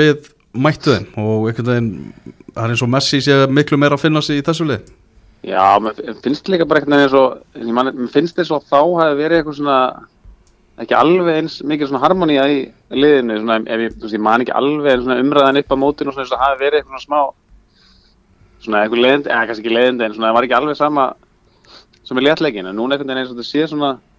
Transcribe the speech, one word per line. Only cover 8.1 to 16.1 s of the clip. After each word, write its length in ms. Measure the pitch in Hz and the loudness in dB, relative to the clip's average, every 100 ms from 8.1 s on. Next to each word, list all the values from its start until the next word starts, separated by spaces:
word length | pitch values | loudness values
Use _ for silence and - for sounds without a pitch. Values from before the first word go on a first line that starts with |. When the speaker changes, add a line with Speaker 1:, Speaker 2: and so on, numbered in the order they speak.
Speaker 2:
finnst 300 | 147 170 - | -2 -2 -4
eins 100 | 170 | -4
og 140 | 151 - | -4 0
þá 140 | 143 160 175 | 2 2 2
hafi 220 | 160 143 | 2 0
verið 180 | 156 165 | 0 0
eitthvað 200 | 151 143 | -2 -4
svona, 160 | 143 135 127 - - _ - - _ _ _ - | 0 0 0 -4 -16 _ -20 -20 _ _ _ -14
ekki 160 | 113 117 | -2 2
alveg 400 | 143 185 170 160 | 4 2 2 0
eins 160 | 160 - 139 | -4 -8 -6
mikil 200 | 151 143 | -4 -2
svona 100 | 139 | 0
harmonía 440 | 147 185 165 139 139 | 0 2 2 2 2
í 100 | 143 - _ - | 0 -4 _ -8
liðinu, 420 | 131 147 143 120 107 | 0 4 4 2 -2
svona, 160 | 113 113 | -2 -2
ef 240 | 110 113 | -2 -4
ég, 100 | 113 - | -4 -6
þú 80 | 113 | -8
veist, 100 | 107 | -2
ég 80 | |
man 180 | 107 117 | 2 2
ekki 120 | 123 - | 0 -2
alveg 380 | 135 151 143 | -2 -2 0
eins 100 | 123 | 0
svona 160 | 123 123 | 0 0
umræðan 380 | 135 147 135 139 | 0 2 2 2
upp 140 | - | 0
á 20 | 135 | 0
mótinu 260 | 139 143 139 | 0 -2 -6